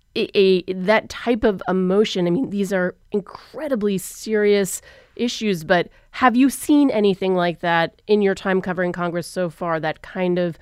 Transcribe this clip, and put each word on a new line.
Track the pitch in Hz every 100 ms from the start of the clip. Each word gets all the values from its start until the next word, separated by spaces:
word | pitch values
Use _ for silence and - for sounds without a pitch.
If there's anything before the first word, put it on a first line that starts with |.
| _ -
a, | 214 202
a, | 190 185 185
that | 185 185 214 -
type | - - 240
of | 233 185 -
emotion? | 185 185 196 214 196 175
I |
mean, | 175 262
these | 202 190
are | 190 180 - _
incredibly | 208 190 - - - 302 254 208 190
serious | - - - 214 208 202 185 - - - _ -
issues, | 240 - 214 180
but | 156 180 - - _
have | - 254
you | 233 269
seen | - - 294 277
anything | 214 202 185 190
like | 185 175 165
that | 175 170 165 - -
in | 208
your | 196 190
time | 202 190
covering | 185 180 180
Congress | 175 175 175 160
so | 180 180
far, | - 175 160
that | 156 151
kind | - 185 180 180
of | 175 160